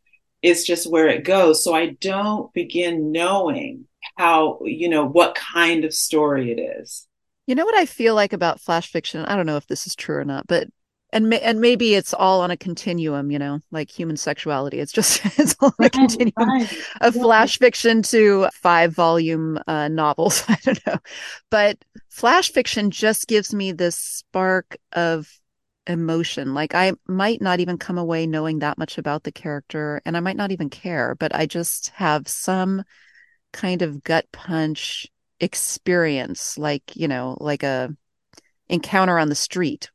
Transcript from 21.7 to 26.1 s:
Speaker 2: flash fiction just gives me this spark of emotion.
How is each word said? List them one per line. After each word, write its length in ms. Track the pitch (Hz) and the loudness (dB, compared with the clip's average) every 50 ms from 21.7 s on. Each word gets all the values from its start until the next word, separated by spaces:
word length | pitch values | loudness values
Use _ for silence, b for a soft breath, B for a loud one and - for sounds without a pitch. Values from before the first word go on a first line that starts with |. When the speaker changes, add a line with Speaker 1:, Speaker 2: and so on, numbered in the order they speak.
| 208 - _ _ _ 226 - _ | 0 -2 _ _ _ -20 -20 _
Speaker 2:
flash 420 | - - - 233 311 359 359 - | -10 0 2 4 4 4 4 2
fiction 400 | - 277 247 - - 226 208 202 | 0 0 0 0 0 -2 -2 -2
just 360 | - - - 214 220 - - - | -2 0 0 0 0 0 -2 0
gives 260 | 233 208 202 - - | 0 0 0 0 -4
me 200 | 202 196 190 180 | -4 -4 -4 -2
this 240 | 165 180 175 170 - | -2 -2 -2 -2 -4
spark 800 | - - - - - _ - 185 185 185 185 185 180 - - - _ _ - | -8 -10 -12 -12 -12 _ -4 -2 0 2 0 0 -2 -6 -14 -20 _ _ -4
of 340 | 170 170 170 165 160 151 - _ _ _ _ _ _ _ _ _ _ _ - | -2 0 0 0 -2 -6 -10 _ _ _ _ _ _ _ _ _ _ _ -6
emotion. 640 | 175 170 165 160 | -4 -4 -2 -2